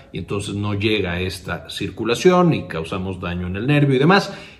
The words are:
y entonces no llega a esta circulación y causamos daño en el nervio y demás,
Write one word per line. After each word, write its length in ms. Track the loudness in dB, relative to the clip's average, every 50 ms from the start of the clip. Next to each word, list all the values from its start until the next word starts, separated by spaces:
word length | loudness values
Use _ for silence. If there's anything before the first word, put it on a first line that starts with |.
| -18 -14 -12
y 60 | -12
entonces 360 | -10 -6 -6 -6 -6 -6 -6
no 200 | -6 -4 -4 -4
llega 400 | -2 0 0 0 0 -2 -2 -4
a 60 | -4
esta 480 | -4 -6 -6 -8 -8 -8 -8 -8 -10 -12
circulación 880 | -10 -8 -8 -8 -8 -6 -4 -2 0 4 4 6 6 6 6 4 4
y 140 | 2 -2 -6
causamos 520 | -8 -8 -8 -6 -6 -6 -6 -6 -8 -6
daño 280 | -6 -6 -6 -4 -6 -6
en 80 | -6
el 100 | -4 0
nervio 300 | 2 2 4 4 4 4
y 20 | 6
demás, 340 | 6 6 6 4 4 0 -6 -12 -16 -18 -20